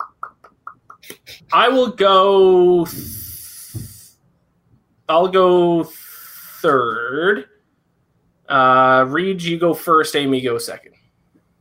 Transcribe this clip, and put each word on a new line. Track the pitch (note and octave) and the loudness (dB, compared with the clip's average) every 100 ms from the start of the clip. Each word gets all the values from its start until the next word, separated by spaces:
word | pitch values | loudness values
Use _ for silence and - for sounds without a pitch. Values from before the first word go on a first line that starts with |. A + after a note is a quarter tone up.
| - _ - _ _ _ - - _ - - - - - - | -16 _ -20 _ _ _ -20 -20 _ -20 -20 -20 -20 -20 -4
I | E3 A#3+ | 0 2
will | C4 B3 | 0 -2
go | - G3 F#3+ G3 G3 F#3+ F3+ F3+ F3+ | 0 2 4 4 4 4 4 4 2
th-, | E3 - - - - - - - - - - - - _ _ _ _ _ _ _ _ _ - | -2 -8 -14 -14 -16 -18 -20 -20 -16 -14 -14 -20 -20 _ _ _ _ _ _ _ _ _ -2
I'll | D#3+ F#3 | 0 2
go | F#3+ F#3 F3+ F3 E3+ | 2 4 4 2 0
third. | D#3 - - - - - - - E3+ C3+ A#2 A2+ A#2+ C#3 F3+ G#3+ - _ _ _ _ _ _ _ _ _ - | -4 -12 -20 -20 -20 -20 -20 -6 -2 0 -2 -6 -8 -4 -4 -4 -8 _ _ _ _ _ _ _ _ _ -4
Uh, | C#3 C3 C3 C3 C3 C3 | 0 2 4 4 2 0
Reed, | D3+ F#3+ F#3 | -2 -4 -4
you | E3+ E3+ | -6 -2
go | E3+ | -2
first. | D#3 - D#3+ D3+ | -2 0 0 0
Amy, | D3 C#3 C3 | -2 -2 -2
go | B2 A#2 | -2 -6
second. | - - - _ _ _ _ _ _ _ | -8 -14 -18 _ _ _ _ _ _ _